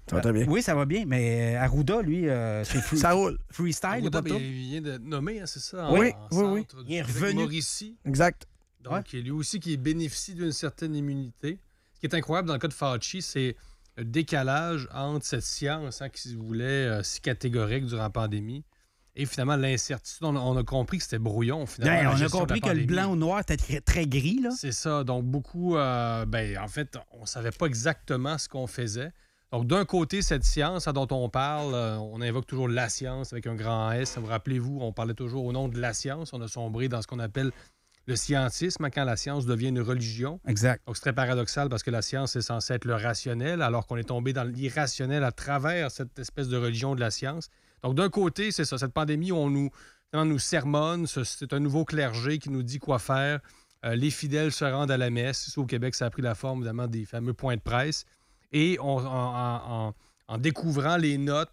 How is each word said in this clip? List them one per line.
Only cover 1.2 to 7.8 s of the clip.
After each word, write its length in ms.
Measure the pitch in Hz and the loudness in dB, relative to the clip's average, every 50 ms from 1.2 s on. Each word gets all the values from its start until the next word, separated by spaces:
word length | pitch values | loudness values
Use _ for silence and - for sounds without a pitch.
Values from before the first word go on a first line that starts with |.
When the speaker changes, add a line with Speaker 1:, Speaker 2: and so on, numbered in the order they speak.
| 120 117 117 117 117 117 117 | 2 2 2 2 2 2 2
Speaker 2:
euh, 60 | 120 | 2
Arruda, 420 | 131 131 120 143 147 135 202 233 220 | 2 4 4 4 4 4 2 2 2
lui, 260 | 156 156 180 175 151 | 2 2 2 2 2
euh, 340 | 131 120 117 113 107 107 104 | 2 2 0 0 0 -2 -2
c'est 160 | - - 135 | 0 0 0
free-, 200 | 117 - 151 156 | 0 2 2 4
Speaker 1:
Ça 140 | 143 170 175 | 6 6 6
roule. 260 | 190 196 180 143 - - - | 6 6 2 2 -2 -8 -8
Speaker 2:
freestyle, 400 | - - 175 175 156 - - 185 | -4 -2 0 0 0 0 -2 -2
il 20 | 202 | -2
y 20 | |
a 60 | 247 | 0
Speaker 3:
Arruda, 100 | 226 180 | 0 0
Speaker 2:
pas 100 | 147 165 | 0 0
de 20 | 147 | 0
Speaker 3:
ben, 40 | 156 143 | 0 0
Speaker 2:
trouble. 100 | 139 135 | -2 -2
Speaker 3:
il 240 | 135 131 127 127 127 | -4 -6 -6 -6 -6
vient 120 | 139 160 | -6 -6
d'être 200 | 156 147 135 123 117 | -4 -6 -6 -8 -6
nommé, 380 | 147 156 139 139 185 226 214 | -6 -4 -2 -2 -2 -4 -6
hein, 40 | 185 - | -8 -8
c'est 120 | - 139 | -10 -8
ça, 320 | - - - 185 170 156 | -10 -10 -8 -4 2 4
Speaker 2:
Oui. 200 | 165 190 220 247 - - - - | 6 6 6 6 2 -2 -6 -2
Speaker 3:
en, 60 | 165 180 | 2 4
en 0 | |
Speaker 1:
Oui, 60 | 208 | 4
oui, 0 | 196 196 | 4 4
oui. 60 | 208 214 - | 0 -2 -4
Speaker 3:
centre 140 | - 131 127 | -10 -14 -8
du 80 | 127 | -4
Speaker 2:
Il 40 | 160 170 | -4 -2
est 40 | |
Speaker 3:
Québec, 140 | 151 120 117 | -2 -2 -2
Speaker 2:
revenu. 260 | 120 175 202 196 196 | 0 0 2 2 2
Speaker 3:
Mauricie. 560 | 220 147 151 165 143 - - - | 0 0 0 -2 -4 -4 -6 -6